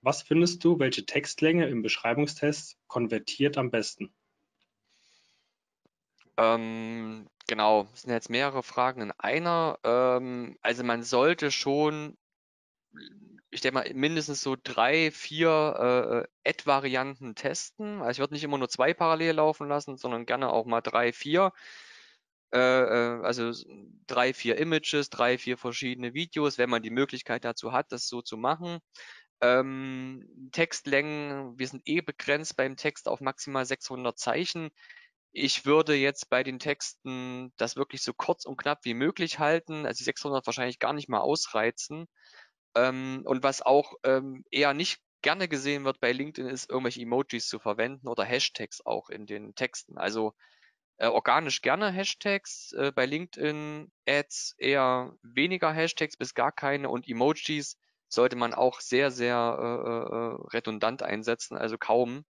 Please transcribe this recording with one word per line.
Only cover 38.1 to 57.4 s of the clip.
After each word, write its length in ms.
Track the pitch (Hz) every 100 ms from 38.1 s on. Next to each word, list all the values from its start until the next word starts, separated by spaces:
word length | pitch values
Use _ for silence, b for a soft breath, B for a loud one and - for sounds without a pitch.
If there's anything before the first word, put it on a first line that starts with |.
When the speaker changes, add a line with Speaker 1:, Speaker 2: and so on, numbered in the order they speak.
Speaker 2:
kurz 320 | - - - -
und 120 | 135
knapp 260 | - 147
wie 120 | 123 117
möglich 440 | 147 - 165 -
halten, 460 | 151 165 165 156 147
also 140 | 117
die 40 |
sechshundert 440 | 123 - 147 139 -
wahrscheinlich 320 | 120 127 123
gar 140 | 113
nicht 140 | 147 139
mal 120 | 113
ausreizen. 880 | - 156 - 110 113 - - 151 170 b b b b b _ 117
Ähm, 460 | 127 131 131 131 -
und 180 | 131
was 180 | 135 135
auch, 320 | - 139 - -
ähm, 400 | 135 131 135 131 -
eher 240 | 131 143
nicht 280 | 139 180 - _ _
gerne 260 | 143 175 185
gesehen 360 | 147 139 143
wird 160 | 139 131
bei 120 | 120
LinkedIn, 380 | 127 143 - 131
ist, 200 | 127 -
irgendwelche 320 | 131 127 123
Emojis 460 | 117 123 135 117 -
zu 120 | 110
verwenden 480 | 110 107 117 135 131
oder 160 | 120
Hashtags 600 | 104 127 - - 113 - -
auch 240 | 110 -
in 160 | 110 104
den 280 | 104 104 104
Texten. 420 | 127 - - -
Also, 360 | 95 110 110 _ b b b b _ _
äh, 100 | 113
organisch 540 | 113 - 131 160 -
gerne 300 | 131 156 208
Hashtags, 840 | 185 196 - 208 196 - - -
äh, 180 | - 139
bei 140 | 135 127
LinkedIn 840 | 147 175 - 151 151 151 151 151 _ -
Ads 480 | 143 147 - - -
eher 580 | - 139 131 127 127 -
weniger 500 | 117 120 160 185 165
Hashtags 460 | 156 165 - 156 -
bis 160 | 127
gar 180 | - 127
keine 380 | - 139 139 135
und 180 | 123 -
Emojis 680 | 117 131 156